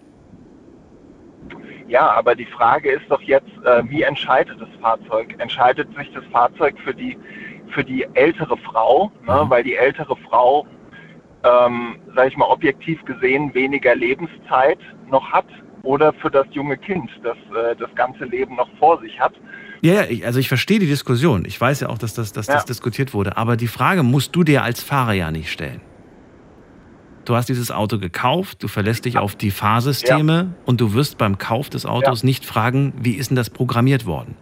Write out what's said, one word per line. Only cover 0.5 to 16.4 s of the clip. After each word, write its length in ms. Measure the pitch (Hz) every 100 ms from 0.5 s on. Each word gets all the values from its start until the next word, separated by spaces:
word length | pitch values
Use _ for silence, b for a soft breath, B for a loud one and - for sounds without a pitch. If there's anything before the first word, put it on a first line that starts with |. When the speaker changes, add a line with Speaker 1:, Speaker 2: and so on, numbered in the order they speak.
| - - - - - - - - - - - B B B
Speaker 1:
Ja, 220 | 120 151
aber 240 | 110 113 113
die 100 | 117
Frage 440 | - 117 143 151
ist 140 | 147 -
doch 120 | 139
jetzt, 280 | - 135 - - -
äh, 180 | 120 117
wie 140 | 147
entscheidet 560 | 135 147 - 131 175 -
das 80 | 110 -
Fahrzeug? 540 | 113 113 - 110 117 -
Entscheidet 500 | 120 - 127 131 143 143
sich 120 | 143
das 100 | 135 -
Fahrzeug 440 | 127 120 - 147 -
für 100 | 143
die, 240 | 123 123 - B B B B -
für 140 | -
die 220 | 131 131 117
ältere 440 | 127 151 165 151 120
Frau, 540 | - 113 110 143 208 - 117
ne, 180 | 131 151
Speaker 2:
Mhm. 40 |
Speaker 1:
weil 140 | 123
die 120 | 123 101
ältere 400 | 131 139 147 127
Frau, 500 | - 113 127 143 147 - - B B B - -
ähm, 520 | 123 123 120 120 120 104 - 127
sag 120 | 131
ich 80 | 143
mal, 80 | 117
objektiv 540 | 127 147 135 - 156 -
gesehen 480 | 123 127 139 147
weniger 420 | 127 135 139 127 120
Lebenszeit 840 | 120 139 170 - - 135 139 185 - - -
noch 220 | 135 -
hat, 160 | 170 - - - -
oder 300 | 131 139 151
für 160 | - 156
das 160 | 139